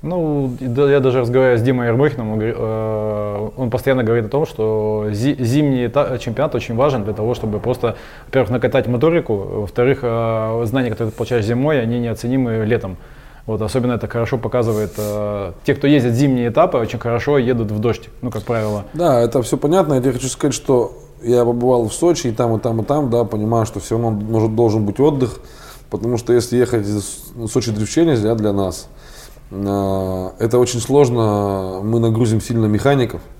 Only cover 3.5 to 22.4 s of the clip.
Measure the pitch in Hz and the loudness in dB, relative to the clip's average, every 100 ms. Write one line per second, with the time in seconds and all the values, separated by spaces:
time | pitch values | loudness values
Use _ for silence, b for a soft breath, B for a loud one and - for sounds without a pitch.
3.5 | - 127 123 127 131 113 117 107 139 156 | -6 -4 -2 0 0 2 0 0 -2 -2
4.5 | - 110 110 107 107 107 104 131 147 120 | -2 -2 0 0 -2 -2 -2 0 0 0
5.5 | 139 147 131 120 117 143 127 - 107 151 | 2 2 2 0 0 0 -2 -4 -2 -2
6.5 | 123 - 117 143 131 101 101 110 120 110 | -2 -4 0 0 0 -4 -4 -2 -2 -2
7.5 | 104 113 127 120 - B B B 135 107 | -4 -2 -2 -2 -4 B B B 0 0
8.5 | 123 123 131 117 120 151 170 - 104 92 | 0 2 0 0 2 2 2 0 -4 -2
9.5 | 95 101 - 123 135 123 117 113 113 110 | -6 -6 0 2 2 0 -2 0 0 -2
10.5 | 113 117 131 123 110 113 - 113 120 104 | -2 -2 -2 -2 -2 -6 -4 -2 0 0
11.5 | 120 143 151 113 120 120 107 120 131 123 | 0 2 0 0 -2 -2 -4 -2 0 0
12.5 | 113 107 117 95 90 B B B B - | 0 0 0 -2 -12 B B B B -6
13.5 | 107 107 131 123 117 110 120 117 127 117 | -4 -2 0 0 -2 -4 -4 -2 -2 -2
14.5 | 127 113 107 107 - 104 104 104 104 98 | -2 0 0 -2 -4 -4 -4 -4 -4 -6
15.5 | - - 127 139 147 120 117 143 127 120 | -6 -2 0 4 4 4 2 2 2 0
16.5 | 113 180 143 110 120 120 98 113 143 120 | 2 2 2 -2 -4 -2 -2 2 2 2
17.5 | 123 107 107 113 110 - - 127 110 - | 0 -2 -2 0 -2 -6 -10 -8 -8 -4
18.5 | 117 107 104 98 151 170 127 117 135 117 | -4 -2 -4 -6 -2 2 4 4 2 0
19.5 | 139 147 180 156 135 127 123 127 - 147 | 0 2 2 2 2 2 -2 -6 -2 -2
20.5 | - - 127 107 - - - 120 123 120 | -2 0 2 2 -6 -20 -12 0 2 4
21.5 | 120 123 123 110 - 170 170 127 113 | 2 2 2 2 0 2 2 -2 0